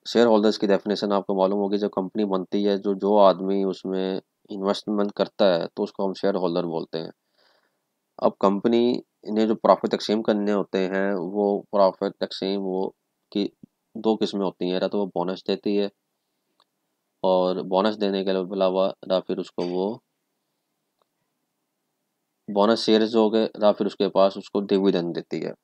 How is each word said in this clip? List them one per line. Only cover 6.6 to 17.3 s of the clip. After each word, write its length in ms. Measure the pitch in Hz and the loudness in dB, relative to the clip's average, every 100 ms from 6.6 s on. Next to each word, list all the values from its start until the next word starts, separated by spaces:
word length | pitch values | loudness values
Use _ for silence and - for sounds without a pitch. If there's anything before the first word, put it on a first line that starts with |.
| 87 | -4
बोलते 320 | 80 76 80 | -6 -8 -10
हैं। 140 | 85 - _ _ _ _ _ _ _ _ _ - | -10 -14 _ _ _ _ _ _ _ _ _ -4
अब 100 | 110 - | -4 0
कंपनी 640 | 98 98 117 117 120 123 - _ - | 0 2 2 2 2 0 -6 _ -6
ने 160 | 107 110 | -2 0
जो 80 | |
प्रॉफिट 360 | 107 104 95 110 | 0 2 2 2
तकसीम 320 | - - 107 | -4 -2 -2
करने 300 | 110 107 101 | 0 0 0
होते 260 | 104 92 95 | -2 -2 -2
हैं, 360 | 92 95 98 | -2 -2 -2
वो 440 | 101 85 104 101 101 - | -2 -4 -2 0 -2 -2
प्रॉफिट 400 | 104 95 92 98 - | 2 2 2 -6 -6
तकसीम 400 | 98 - 95 101 | -8 -6 -4 -4
वो 340 | 98 92 95 - _ _ _ | -4 -4 -6 -8 _ _ _
की 200 | 101 101 _ - _ _ 110 | -4 -4 _ -20 _ _ -6
दो 200 | 110 110 | -2 -2
किस्में 280 | 104 101 | -2 -4
होती 240 | 95 - 90 | -4 -4 -4
हैं, 120 | 92 | -2
या 60 | 95 | -2
तो 100 | 104 | -4
वो 80 | 101 | -4
बोनस 360 | 87 87 92 - | -4 -6 -6 -6
देती 300 | 98 - 101 | -4 -2 -2
है 140 | 101 _ _ _ _ _ _ _ _ _ _ _ _ _ | -4 _ _ _ _ _ _ _ _ _ _ _ _ _
और 380 | 95 | 0